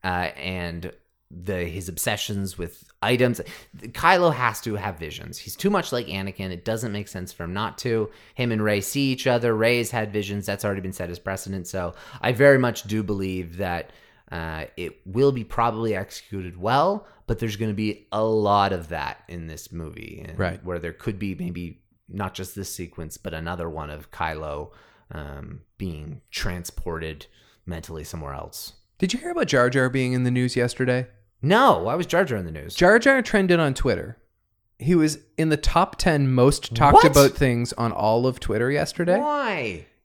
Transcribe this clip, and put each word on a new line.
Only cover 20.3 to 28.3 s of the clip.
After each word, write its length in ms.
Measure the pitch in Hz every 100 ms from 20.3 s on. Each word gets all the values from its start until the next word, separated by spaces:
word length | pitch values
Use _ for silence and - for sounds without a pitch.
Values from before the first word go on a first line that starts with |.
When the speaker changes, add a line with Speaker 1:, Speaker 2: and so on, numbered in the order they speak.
| 80
Speaker 2:
Right. 240 | 90 85 90
Speaker 1:
where 140 | 87
there 140 | 82
could 260 | 78 - 98
be 160 | 101 90
maybe 460 | 90 87 87 - _ _ _
not 240 | 95 95
just 220 | - 92 -
this 180 | 95
sequence, 440 | - 85 - 78 -
but 160 | -
another 360 | 80 82 87 82
one 200 | 78 76
of 220 | 76 76
Kylo, 600 | - 82 78 78 73 76 - _ _ _
um, 500 | 76 73 71 - - _ _
being 440 | 95 76 76 - _
transported 960 | - 104 90 85 - - 82 80 76 - _ _ _ -
mentally 380 | 82 78 80
somewhere 300 | 76 82 73